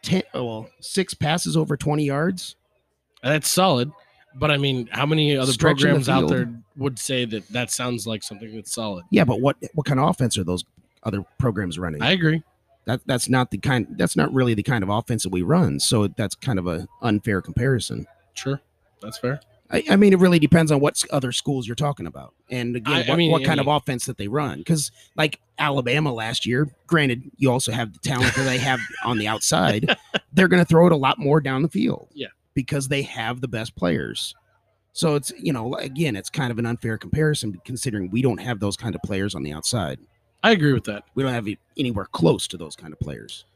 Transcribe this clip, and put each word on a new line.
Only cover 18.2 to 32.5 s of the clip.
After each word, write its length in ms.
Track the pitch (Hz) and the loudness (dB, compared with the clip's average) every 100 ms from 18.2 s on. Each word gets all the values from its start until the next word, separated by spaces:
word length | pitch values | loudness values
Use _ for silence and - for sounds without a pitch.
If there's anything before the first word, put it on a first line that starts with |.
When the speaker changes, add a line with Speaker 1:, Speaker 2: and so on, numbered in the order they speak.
| _ | _
Speaker 2:
Sure, 260 | - 135 143 _ _ _ _ | -10 -6 -6 _ _ _ _
that's 160 | 104 - | -16 -6
fair. 220 | 123 143 _ _ _ | -6 -6 _ _ _
Speaker 1:
I, 120 | - - | -4 2
I 60 | 196 | 6
mean, 160 | 208 | 8
it 60 | 185 | 8
really 180 | 185 170 | 8 6
depends 320 | 147 170 160 | 6 6 6
on 80 | 147 | 4
what 140 | 147 - | 2 0
s-, 100 | - | -2
other 200 | 143 127 | -2 -2
schools 340 | - - 135 113 | -4 -4 -4 -4
you're 100 | 117 | -2
talking 300 | 147 139 82 | -2 -2 -8
about. 280 | 69 65 _ _ | -12 -20 _ _
And 240 | 127 120 120 | -6 -4 -4
again, 180 | 110 | -2
Speaker 2:
I, 100 | 156 - | 0 2
I 40 | |
Speaker 1:
what, 80 | 165 | 4
Speaker 2:
mean, 140 | 165 | 4
Speaker 1:
what 120 | 160 135 | 4 4
kind 140 | 151 | 2
of 80 | 135 | 2
Speaker 2:
any 80 | 147 | 2
Speaker 1:
offense 280 | - 123 - | 0 -4 -6
that 120 | 123 | -6
they 100 | 101 | -4
run. 360 | 135 143 71 - | -2 -2 -6 0
'Cause, 260 | 160 - _ - - | 0 0 _ -16 -4
like, 240 | 151 - _ - | -4 -4 _ -2
Alabama 560 | 147 139 120 139 151 | 0 0 0 0 0
last 320 | 117 110 107 110 | -2 -4 -4 -2
year, 220 | 123 151 _ - | 0 0 _ 0
granted, 380 | 165 143 120 - _ | 2 2 0 -6 _
you 120 | 135 | 2
also 220 | 120 - | 2 -2
have 220 | 117 113 | -4 -6
the 60 | - | -6
talent 360 | - 127 127 135 | -4 0 0 0
that 80 | |
they 140 | 135 127 | -2 0
have 200 | 131 127 110 | 0 -2 -4
Speaker 2:
<laughs> 140 | - 117 | -6 -4
Speaker 1:
on 120 | 117 | -2
the 100 | 104 | -2
outside, 720 | 110 - 160 170 107 151 - _ - _ | -2 0 2 2 2 0 -2 _ -8 _
they're 160 | 165 185 | 4 6
gonna 160 | 180 170 | 6 6
throw 200 | 165 175 | 8 8
it 60 | |
a 60 | 156 | 6
lot 200 | 135 - | 2 0
more 220 | 143 156 | 2 2
down 220 | 135 131 | 2 0
the 80 | 160 | 0
field. 400 | 190 240 - - | 0 0 -2 -8
Speaker 2:
Yeah. 140 | 147 123 _ _ | -14 -14 _ _